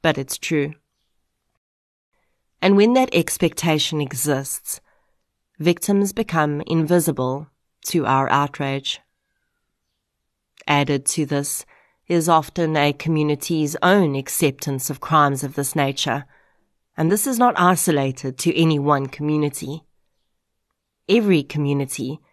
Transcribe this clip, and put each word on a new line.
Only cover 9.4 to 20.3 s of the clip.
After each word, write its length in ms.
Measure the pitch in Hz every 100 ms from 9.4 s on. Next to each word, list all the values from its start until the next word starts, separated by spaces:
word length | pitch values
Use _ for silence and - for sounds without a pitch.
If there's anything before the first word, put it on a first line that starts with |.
| _ _ _ _ _ _ _ _ _ _ _ _ -
Added 400 | 143 143 139 -
to 180 | -
this 400 | 143 143 143 - - _ _ _ -
is 200 | 170 165
often 480 | 165 147 - 165 156
a 160 | 147
community's 840 | 143 160 156 151 147 - 165 147 156
own 340 | 180 202 165 139
acceptance 760 | 135 - 151 135 - 135 -
of 100 | 139
crimes 440 | - 160 143 139
of 100 | 143
this 220 | 147 135 160
nature, 480 | 139 139 143 127 - _ _ _ _ _ _ -
and 140 | 160
this 160 | 208 277
is 120 | 240
not 200 | 247 -
isolated 800 | 180 185 - 147 135 131 135 131
to 160 | 170 160
any 220 | 160 151
one 280 | 143 143 135
community. 800 | - 151 151 147 - 131 156 _ _ _ _ _